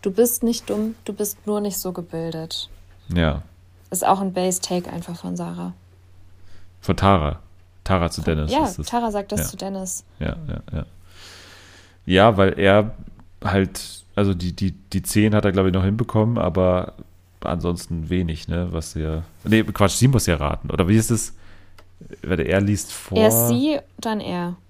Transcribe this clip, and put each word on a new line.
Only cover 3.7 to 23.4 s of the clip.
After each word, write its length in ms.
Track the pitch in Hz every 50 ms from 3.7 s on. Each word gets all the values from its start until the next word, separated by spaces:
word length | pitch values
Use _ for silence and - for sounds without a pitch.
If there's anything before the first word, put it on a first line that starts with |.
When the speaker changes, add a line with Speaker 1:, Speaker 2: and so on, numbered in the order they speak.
| - - _ -
Speaker 1:
Ist 160 | - 185 -
auch 140 | - 190 196
ein 120 | 196 190 180
Base-Take 560 | 185 185 185 185 185 - - 185 180 175 180
einfach 240 | 180 175 170 - 175
von 200 | 170 - 180 180
Sarah. 360 | 175 170 170 170 175 175 180 180 - - - - - _ - - - - - - - - - - - - - - -
Speaker 2:
Von 160 | - - 95
Tara. 420 | - - 98 98 87 76 73 71 - - - - - - _ _ - -
Tara 260 | - 95 92 85 82
zu 120 | - -
Speaker 1:
Von 120 | 78 - 80
Speaker 2:
Dennis 140 | 78 76 78
Speaker 1:
ja, 120 | 247 294 320
Speaker 2:
ist 140 | 226 180 -
das. 80 | 76
Speaker 1:
Tara 240 | - - 240 233 226
sagt 180 | 202 208 196 -
das 80 | 208 208
Speaker 2:
Ja. 60 | 151
Speaker 1:
zu 100 | 139 -
Dennis. 480 | 185 185 196 196 190 190 180 - - - - - -
Speaker 2:
Ja, 180 | - - - - 156 -
ja, 120 | - - - -
ja. 140 | - - - - - - - - - - - - - - - - - - - - - - - - _ _ _
Ja, 300 | - 90 90 101 117 110
weil 220 | 92 98 95 - -
er 360 | 95 98 98 104 104 113 - - - - - - - - - - -
halt, 600 | - 92 98 98 87 - - - - - - - - -
also 180 | - 101 98 98
die, 180 | 87 87 90 85
die, 160 | - 98 95
die 300 | 80 - - - - 190
zehn 320 | 180 - - 214 208 220 107
hat 100 | 107 101
er, 80 | 101
glaub 140 | 90 101 95
ich, 60 | 92
noch 120 | 90 95 92
hinbekommen, 540 | 95 104 113 123 - - 113 107 113 120 117
aber 560 | - 92 82 92 92 90 90 90 - - - - - - - - _ _ _ _
ansonsten 680 | - - - 85 80 87 87 87 - - 85 82 80 80
wenig, 400 | 90 90 92 82 82 82 - -
ne, 200 | 85 87 87 87
was 240 | 87 82 80 - -
er, 260 | 82 78 78 78 80 82 - - - -
nee, 180 | - 107 113 110
Quatsch, 280 | 107 98 - 104 95 -
sie 120 | - 120 135
muss 180 | 135 110 -
ja 100 | - 85
raten, 340 | 76 71 71 - - - -
oder 180 | - - 92 85
wie 80 | 107
ist 140 | 110 113 -
es? 240 | 120 107 - - - - - - - - - - - - - - - - - - - - -
Warte, 180 | - 92 82
er 180 | 76 - 87 98
liest 320 | 101 101 104 98 - -
vor. 240 | - - - - 95 220
Speaker 1:
Erst 300 | 220 214 226 226